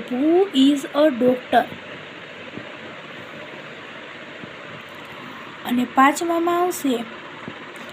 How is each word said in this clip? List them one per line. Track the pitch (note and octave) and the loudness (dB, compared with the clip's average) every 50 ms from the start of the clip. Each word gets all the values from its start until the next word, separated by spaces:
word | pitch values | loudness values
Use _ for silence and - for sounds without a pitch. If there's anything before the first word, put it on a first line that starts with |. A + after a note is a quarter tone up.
| A3+ - | -2 -2
who | B3 B3 C#4 D#4 E4+ F4+ G4 G4 - C4+ C4+ C#4 | 0 2 4 6 6 6 6 4 6 6 6 6
is | D4 C#4 C#4+ - - C#4+ | 6 4 0 -2 4 4
a | D4+ D#4 C4 A3 B3 | 6 6 6 6 4
doctor | B3 B3+ B3+ - - - A#3+ - - - - - - - - - - - - - - - - - - - - - - - - - - - - - - - - - - - - - - - - - - - - - - - - - - - - - - - - - - - - - - - - - - - - - - - - - - - - - - - - - - | 4 4 4 0 2 4 4 4 2 -2 -12 -14 -14 -14 -14 -14 -16 -16 -16 -16 -16 -16 -16 -14 -14 -12 -12 -12 -12 -14 -14 -14 -14 -14 -14 -14 -14 -14 -14 -14 -14 -14 -14 -14 -14 -14 -14 -14 -14 -16 -16 -16 -14 -14 -14 -14 -14 -14 -14 -14 -16 -14 -14 -14 -14 -14 -14 -14 -14 -14 -16 -16 -16 -16 -16 -16 -16 -14 -14 -14 -14 -14 -14 -14 -14 -14 -10 -4 0
અને | B3 B3 B3 A#3 - - | 0 2 0 4 6 8
પાંચમામાં | C4+ C#4+ D4 - F4 E4+ E4+ E4+ E4 F4 F4 F4 | 8 8 6 4 2 0 2 2 2 2 2 2
આવશે | F4 F4+ F4 - - C#4 B3 A#3 A#3 - - - - - - - - - - - - - - - - - | 2 2 0 0 0 0 0 0 -2 -6 -10 -14 -14 -14 -14 -12 -12 -12 -12 -12 -14 -14 -14 -14 -14 -14